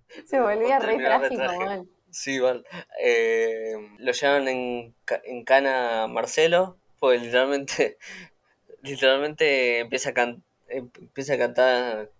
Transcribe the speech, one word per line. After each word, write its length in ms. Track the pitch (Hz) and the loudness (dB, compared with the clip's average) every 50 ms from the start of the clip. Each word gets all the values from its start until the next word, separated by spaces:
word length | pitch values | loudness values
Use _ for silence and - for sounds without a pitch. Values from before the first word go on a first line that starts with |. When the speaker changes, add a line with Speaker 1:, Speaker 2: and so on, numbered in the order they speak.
| _ _ - - - | _ _ -20 -20 -12
Speaker 1:
Se 140 | - - 269 | -4 0 0
volvía 400 | 240 208 208 220 226 247 269 269 | 2 2 2 0 2 2 2 2
re 180 | - 220 220 - | 2 0 -2 0
Speaker 2:
Terminó 120 | - - - 254 | 2 2 2 2
re 120 | - 262 | 2 0
Speaker 1:
trágico, 0 | |
Speaker 2:
trágico. 340 | 262 220 135 131 175 180 185 | -2 -2 -2 -2 -2 -4 -4
Speaker 1:
mal. 220 | 196 202 190 180 - _ _ _ _ | -4 -6 -8 -10 -14 _ _ _ _
Speaker 2:
Sí, 200 | - - - 139 135 | -14 -12 -8 -6 -2
igual. 320 | 135 127 127 123 123 - - - 165 - _ - - | 0 2 0 0 0 -6 -14 -18 -18 -18 _ -8 -2
Eh, 760 | - 123 120 117 113 113 113 113 113 113 113 113 110 113 110 107 107 104 104 107 | 2 2 4 4 2 2 2 2 0 0 -2 -4 -6 -8 -8 -10 -12 -16 -18 -8
lo 120 | 117 127 | -4 -4
llevan 360 | 123 - 147 139 143 143 135 131 | -4 0 2 2 2 2 2 0
en 480 | 131 127 127 123 123 120 117 117 - _ - | -2 -4 -4 -4 -6 -6 -8 -12 -18 _ -8
ca-, 160 | - 120 - - | -6 -6 -6 -6
en 200 | 110 127 120 117 | -8 -12 -10 0
cana 580 | - 131 139 139 135 131 127 123 117 117 110 110 | 4 4 4 4 4 0 0 0 0 0 -2 -2
a 40 | 117 | -2
Marcelo, 680 | 120 117 117 117 - - 160 165 170 175 185 185 180 _ _ _ _ - | -2 -4 -4 -2 0 2 2 4 4 2 0 0 -4 _ _ _ _ -2
pues 220 | - 131 127 120 | 2 2 2 2
literalmente, 760 | 120 117 120 123 131 139 143 139 139 139 - - 139 107 - _ | 0 0 0 2 2 2 0 -4 -4 -6 -2 -2 -2 -2 -2 _
<laughs> 840 | - - - - - - _ _ _ _ _ _ _ _ - _ | -20 -20 -18 -18 -20 -20 _ _ _ _ _ _ _ _ -20 _
literalmente 960 | - 135 143 131 135 131 135 139 143 151 151 - 160 147 139 131 127 123 120 117 | -14 -12 -6 2 4 4 4 4 0 -2 -2 0 2 2 2 2 2 2 0 0
empieza 300 | 117 113 127 127 - 143 | -2 -4 -4 -4 -4 -2
a 20 | 120 | 0
can-, 300 | 123 120 120 120 - _ _ _ _ _ - | 0 0 0 -2 -10 _ _ _ _ _ -10
em-, 220 | 120 135 123 123 _ - | -10 -10 -10 -10 _ -20
empieza 360 | - - - 139 135 139 139 | -20 -18 -10 -10 -4 -2 0
a 20 | 123 | 0
cantar 720 | 123 120 120 - 127 127 127 123 123 123 113 107 107 107 _ _ | 0 0 2 4 4 4 4 2 0 -2 -4 -6 -8 -10 _ _